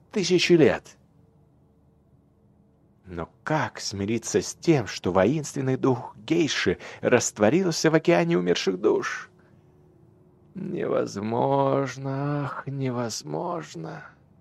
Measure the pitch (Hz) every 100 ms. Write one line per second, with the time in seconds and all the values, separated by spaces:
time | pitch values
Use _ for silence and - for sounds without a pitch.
0 | _ 214 170 180 - 175 110 80 - -
1 | _ _ _ _ _ _ _ _ _ _
2 | _ _ _ _ _ _ _ _ _ _
3 | - 85 80 _ - 156 117 - - 98
4 | 98 117 - 101 - - - 151 101 -
5 | 101 90 95 156 139 - 131 131 135 123
6 | - - - - 151 - - 87 - -
7 | 113 117 - - 104 156 190 156 160 156
8 | 160 170 170 175 180 170 - 185 208 -
9 | - - - _ _ _ _ _ _ _
10 | _ _ _ _ _ - - - - 123
11 | 123 107 107 117 135 139 139 139 135 127
12 | 135 135 143 147 139 - - 139 131 123
13 | 120 - - 151 180 175 151 170 160 156
14 | - - _ _